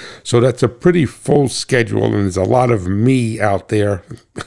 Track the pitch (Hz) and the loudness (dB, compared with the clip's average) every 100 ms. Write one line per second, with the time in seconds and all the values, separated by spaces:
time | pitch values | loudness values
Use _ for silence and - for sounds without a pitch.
0 | - - - 120 127 117 123 - 175 175 | -20 -16 -2 2 2 2 -2 0 2 2
1 | 127 - - 143 135 - - 127 110 104 | 0 -2 -2 0 0 -4 -2 -2 0 0
2 | 113 107 98 90 95 123 127 113 90 98 | 0 0 -2 0 0 2 2 0 -2 0
3 | 120 131 117 110 104 98 - 107 101 98 | 2 2 0 -2 -2 -2 -2 -2 0 -2
4 | - - _ - | -8 -20 _ -16